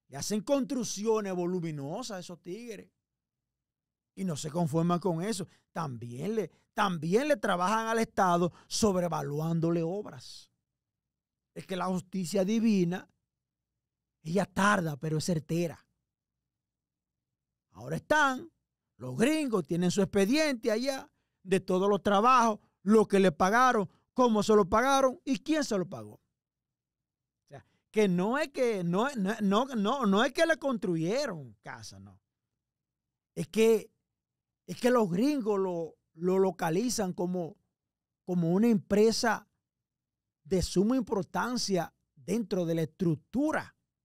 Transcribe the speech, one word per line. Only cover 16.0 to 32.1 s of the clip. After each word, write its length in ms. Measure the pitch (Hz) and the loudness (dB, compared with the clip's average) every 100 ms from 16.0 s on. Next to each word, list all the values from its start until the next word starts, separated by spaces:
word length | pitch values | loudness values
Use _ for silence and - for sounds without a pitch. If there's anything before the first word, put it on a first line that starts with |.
| _ _ _ _ _ _ _ _ _ _ _ _ _ _ _ _ _ | _ _ _ _ _ _ _ _ _ _ _ _ _ _ _ _ _
Ahora 240 | 92 123 160 | -18 -10 -10
están, 540 | - 302 277 262 339 _ _ _ _ _ | 0 2 2 0 -10 _ _ _ _ _
los 200 | 127 131 | -10 0
gringos 500 | 240 311 277 208 151 | 2 2 0 -2 -2
tienen 240 | 170 180 | 0 0
su 120 | 196 | 0
expediente 680 | 190 202 196 294 311 247 226 | 0 2 2 2 2 0 -2
allá 400 | 214 269 269 269 _ _ _ | -2 -2 -6 -12 _ _ _
de 180 | 185 185 | -2 -2
todos 280 | 185 185 202 | 0 0 2
los 140 | 202 | 0
trabajos, 580 | 208 196 240 254 233 208 _ _ | 2 4 6 6 4 0 _ _
lo 240 | 185 220 208 | 4 4 6
que 140 | 196 | 4
le 120 | 190 | 4
pagaron, 560 | - 190 233 254 240 180 - _ | 4 2 4 4 4 -2 -8 _
cómo 280 | - 247 214 | 2 4 4
se 120 | 202 | 4
lo 140 | 208 185 | 4 4
pagaron 520 | 214 262 269 262 254 | 2 4 4 2 0
y 140 | - 269 | -4 -4
quién 260 | - 311 | 0 -2
se 120 | 269 202 | 0 -2
lo 100 | 180 | -4
pagó. 260 | 127 107 | -8 -14
O 1300 | - _ _ _ _ _ _ _ _ _ _ _ _ _ | -18 _ _ _ _ _ _ _ _ _ _ _ _ _
sea, 160 | 139 - _ _ | -20 -20 _ _
que 180 | 214 208 | 2 2
no 300 | 175 196 269 | 2 0 0
es 100 | 320 | -2
que, 360 | - 247 208 | -2 -2 0
no, 240 | 170 180 262 269 | -2 0 0 -2
no, 180 | 190 220 | -4 0
no, 260 | 202 202 269 | 2 2 0
no, 400 | 240 202 277 226 | 0 0 0 2
no 180 | 196 | 4
es 80 | 240 | 2
que 140 | - 330 | 2 2
le 120 | 311 | 2
construyeron 960 | 277 233 202 165 160 240 294 170 127 101 | -2 -2 -2 -2 -2 -2 -4 -8 -14 -18
casa, 360 | 147 120 113 98 | -18 -18 -18 -20
no. 220 | 98 | -20